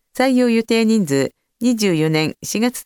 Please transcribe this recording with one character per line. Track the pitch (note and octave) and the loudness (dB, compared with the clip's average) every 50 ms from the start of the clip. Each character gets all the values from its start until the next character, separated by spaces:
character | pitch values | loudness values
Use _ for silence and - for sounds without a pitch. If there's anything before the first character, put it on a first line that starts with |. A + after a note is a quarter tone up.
| _ _ | _ _
採 | - - B3+ C4+ B3+ | -4 -2 0 2 2
用 | B3 B3 A#3+ | 2 2 2
予 | A3+ A3+ A3+ | 2 0 0
定 | - A#3 A3+ A3+ | 0 0 2 2
人 | A3 A3+ A3 F#3 | 2 2 0 0
数、 | C#3+ C#3 C#3 C3 - - _ _ _ _ _ | 0 0 -2 -2 -2 -6 _ _ _ _ _
二 | A#3 B3 B3 | -2 -2 0
十 | G#3+ G#3 G3 E3+ | 0 0 0 0
四 | D#3 D#3 D#3+ | 0 0 0
年 | D#3 D#3 D#3 D3+ - - | 0 0 -2 -2 -6 -8
四 | - - - G#3 | -10 -8 -4 -2
月 | A#3 B3 B3 - - | -2 -2 -4 -4 -4